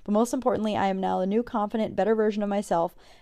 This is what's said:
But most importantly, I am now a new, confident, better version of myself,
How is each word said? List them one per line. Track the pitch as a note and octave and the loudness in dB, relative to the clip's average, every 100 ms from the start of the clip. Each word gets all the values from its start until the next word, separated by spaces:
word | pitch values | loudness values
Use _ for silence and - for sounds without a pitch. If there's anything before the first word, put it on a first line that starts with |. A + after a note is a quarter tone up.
But | - | 0
most | G#3 A#3 | 2 2
importantly, | C#4 B3 G3 G#3+ G#3 | 0 0 0 -2 0
I | G3 | 0
am | F#3+ | 0
now | F#3+ F#3 | 0 0
a | F#3 | 0
new, | G#3+ | 0
confident, | A#3+ A#3 G#3 A3+ A3 | 0 -4 -2 -2 -4
better | - F#3+ A3 | 0 0 2
version | G#3+ G#3 | 2 0
of | G#3 | -2
myself, | G3+ G#3 E3+ E3+ - - - | -2 0 0 0 -4 -20 -20